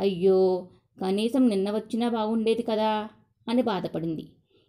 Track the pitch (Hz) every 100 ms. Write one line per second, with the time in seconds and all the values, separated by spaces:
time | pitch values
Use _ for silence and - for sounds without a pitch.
0 | 196 175 190 190 190 185 180 _ _ -
1 | 190 196 226 262 247 196 202 214 214 226
2 | 240 226 214 226 220 226 240 214 214 214
3 | 214 - _ _ - 240 240 185 170 160
4 | 165 156 - _ _ _